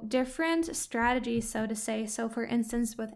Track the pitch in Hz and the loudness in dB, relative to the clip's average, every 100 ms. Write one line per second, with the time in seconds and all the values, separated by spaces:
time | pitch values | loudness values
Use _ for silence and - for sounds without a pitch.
0 | 214 254 254 - 330 330 330 - - 233 | 0 2 2 0 2 2 0 -2 -2 2
1 | 240 254 240 233 226 220 220 220 - 220 | 4 2 2 0 0 -2 0 -2 -2 -2
2 | 214 - 226 233 - 240 220 240 226 - | -2 -2 -4 -2 0 0 2 0 0 -2
3 | 220 | -8